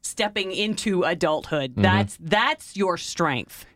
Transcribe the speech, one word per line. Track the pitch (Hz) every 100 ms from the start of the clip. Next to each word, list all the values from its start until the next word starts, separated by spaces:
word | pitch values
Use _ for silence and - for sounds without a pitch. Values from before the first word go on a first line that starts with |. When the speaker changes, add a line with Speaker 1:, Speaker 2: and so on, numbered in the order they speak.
Speaker 1:
stepping | - - 208 208 190
into | 185 214 - 214 180
adulthood. | 160 175 160 156 - 151 135
Speaker 2:
Mm-hmm. | 123
Speaker 1:
That's, | 185 190 202 -
that's | 165 208 262 311 - 190
your | 190 170
strength. | - - 160 123 - - -